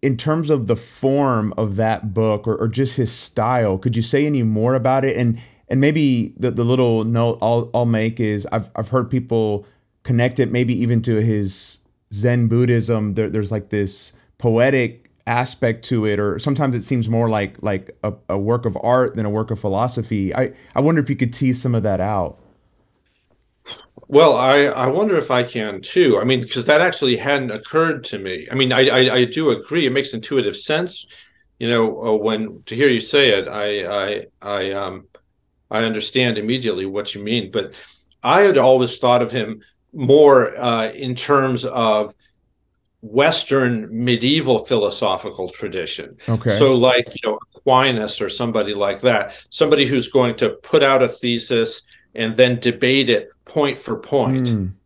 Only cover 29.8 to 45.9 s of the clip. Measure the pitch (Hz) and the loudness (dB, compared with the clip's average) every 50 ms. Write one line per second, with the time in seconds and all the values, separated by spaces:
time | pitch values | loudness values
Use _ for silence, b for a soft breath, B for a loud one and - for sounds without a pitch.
29.8 | 156 127 127 139 135 - - 113 110 - 143 135 113 101 98 - - - 151 160 | 0 0 0 -2 -4 -4 -8 -10 -8 -2 -2 -2 0 -2 -4 -6 -6 -4 -4 -4
30.8 | 180 180 - - - b b b b b b b b b _ _ 123 117 120 117 | -4 -6 -10 -14 -18 b b b b b b b b b _ _ -4 0 0 2
31.8 | 113 110 95 - 107 117 110 107 104 110 110 107 110 104 92 87 _ - 107 117 | 0 0 -2 -6 -2 -2 0 0 0 -2 -2 -2 -4 -8 -10 -16 _ -12 -2 2
32.8 | 143 139 123 113 - - - 143 139 127 104 98 - - - 104 104 104 104 104 | 2 2 2 2 -2 0 0 2 4 4 2 2 -2 -4 -6 -6 -4 -4 -4 -4
33.8 | 92 87 101 101 95 101 104 101 - - _ _ - 104 101 98 95 98 98 98 | -4 -4 -4 -4 -4 -4 -6 -6 -8 -14 _ _ -10 -8 -6 -4 -4 -4 -4 -6
34.8 | 98 92 92 95 - _ _ - _ _ _ _ _ _ _ _ _ _ 107 110 | -6 -8 -10 -12 -18 _ _ -20 _ _ _ _ _ _ _ _ _ _ -4 -2
35.8 | 113 113 110 107 104 - - 127 127 120 110 107 104 110 123 131 123 113 98 90 | -2 -2 -2 -4 -6 -4 -2 0 0 0 0 -4 -4 -4 -4 -4 -2 -4 -4 -4
36.8 | 95 98 95 104 101 - - 101 101 104 117 120 98 95 95 113 95 - B B | -6 -6 -6 -6 -8 -8 -10 -10 -6 -4 -4 -4 -4 -4 -6 -6 -6 -6 B B
37.8 | B B B B B B _ _ - 120 147 190 202 196 185 139 120 131 131 131 | B B B B B B _ _ 0 2 4 4 6 6 4 6 6 6 6 4
38.8 | 127 117 - - - 123 123 123 120 110 117 123 107 104 107 107 b b b _ | 4 0 -2 -2 2 2 2 2 2 0 -4 -6 -6 -6 -10 -14 b b b _
39.8 | _ _ - 156 131 120 135 151 151 143 139 127 117 - - - 123 123 117 113 | _ _ -10 -6 2 4 6 8 8 8 8 6 4 2 -4 -4 -2 -2 0 0
40.8 | 110 110 - - 135 127 123 123 - - 147 139 135 131 127 117 120 - - 123 | -2 -4 -6 -8 -8 -8 -8 -8 -2 2 2 2 2 2 -2 -2 -4 -4 -2 0
41.8 | 113 110 107 107 104 107 - _ _ _ _ _ _ _ _ _ _ _ _ _ | 2 2 2 2 0 -2 -8 _ _ _ _ _ _ _ _ _ _ _ _ _
42.8 | _ _ _ _ - 110 104 127 143 160 160 - - - 135 135 127 123 120 110 | _ _ _ _ -20 -4 0 2 2 2 2 0 -2 0 0 0 2 0 -2 -4
43.8 | 107 87 110 113 123 123 120 110 117 131 147 160 143 131 123 107 - - 127 110 | -6 -8 -6 -4 0 0 0 0 2 0 0 0 2 2 0 0 0 0 0 0
44.8 | 101 101 - - 107 101 92 92 - 101 - - 92 90 - - - 98 - 92 | 0 0 -2 -2 -2 -2 -2 -2 -6 -12 -10 -10 -10 -10 -10 -10 -12 -8 -8 -8
45.8 | 82 78 | -8 -8